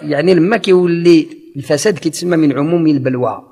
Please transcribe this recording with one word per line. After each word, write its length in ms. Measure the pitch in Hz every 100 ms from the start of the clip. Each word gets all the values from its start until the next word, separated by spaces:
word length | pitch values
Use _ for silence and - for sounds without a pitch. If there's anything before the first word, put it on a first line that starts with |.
يعني 320 | 151 143 170
لما 220 | 180 170 226
كيولي 720 | 208 180 180 170 170 160 151 - - 139
الفساد 420 | 131 147 220 160
كيتسمى 380 | 160 - 175 170
من 220 | 151 131
عموم 280 | 147 170 156
البلوى، 560 | 143 127 127 120 101 -